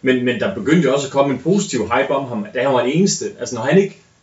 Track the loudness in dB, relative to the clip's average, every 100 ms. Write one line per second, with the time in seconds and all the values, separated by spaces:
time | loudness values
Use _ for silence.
0 | 0 0 0 -2 -4 -4 2 2 4 0
1 | -2 0 0 0 0 0 0 -4 -2 0
2 | 0 -2 -4 -6 -6 -2 0 2 2 2
3 | 2 0 -6 -8 -8 -6 2 4 2 -4
4 | _ _